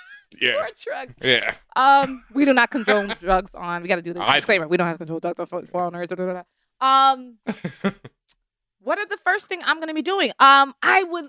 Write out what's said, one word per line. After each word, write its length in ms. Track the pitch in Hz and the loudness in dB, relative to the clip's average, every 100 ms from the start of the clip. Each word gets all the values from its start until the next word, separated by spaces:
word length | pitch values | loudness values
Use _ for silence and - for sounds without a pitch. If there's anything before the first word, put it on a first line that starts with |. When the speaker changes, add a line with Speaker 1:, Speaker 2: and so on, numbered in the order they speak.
| - 831 _ - | -18 -20 _ -4
Speaker 1:
Yeah. 140 | - | -2
Speaker 2:
more 140 | - 622 440 | 0 -4 -10
drugs. 300 | - 554 262 - | -12 -12 -12 -6
Speaker 1:
Yeah. 320 | 131 120 107 - _ | 0 2 0 -8 _
Speaker 2:
Um, 480 | - 262 277 269 262 _ | 0 4 4 2 -6 _
we 100 | 226 | 0
do 80 | 285 | 2
not 180 | 254 233 | 4 2
condone 440 | 285 214 214 202 180 | 0 0 0 0 -8
Speaker 1:
<laughs> 40 | |
Speaker 2:
drugs 340 | 170 185 190 | 0 0 -2
on. 280 | - 175 175 | -12 -8 -8
We 60 | 175 | -2
gotta 140 | 185 | -4
do 100 | 170 | -4
the 80 | 170 | -4
Speaker 1:
I 140 | 190 143 | 2 2
Speaker 2:
disclaimer. 320 | 143 202 156 | 2 0 0
We 80 | 180 | 0
don't 100 | 170 | 0
have 120 | 156 | -4
to 80 | 160 | -8
condone 140 | 165 | -8
drugs 320 | 165 175 170 | -8 -8 -8
on, 140 | 180 - | -10 -8
for 160 | 180 | -6
all 60 | 175 | -6
nerds. 180 | 175 175 | -6 -10
Da, 80 | 180 | -6
da, 100 | 185 | -6
da, 160 | 180 175 _ _ _ | -8 -14 _ _ _
da. 320 | 262 269 269 | 2 4 4
Um, 260 | 262 254 233 - | 2 -4 -16 -12
Speaker 1:
<laughs> 480 | 208 170 - 196 190 - _ _ - _ _ _ _ | -10 -10 -6 -6 -6 -20 _ _ -20 _ _ _ _
Speaker 2:
what 180 | 202 349 | -6 -4
are 80 | 415 | -4
the 100 | 403 | -6
first 320 | - 392 - | -2 -2 -4
thing 120 | 359 | -8
I'm 160 | 247 311 | -4 -4
gonna 140 | 320 | -4
be 80 | 311 | -4
doing? 280 | 294 392 285 - | -4 0 -2 4
Um, 360 | 269 277 277 - | 6 8 4 0
I 200 | - 381 | 0 0
would. 220 | 359 339 | 0 -8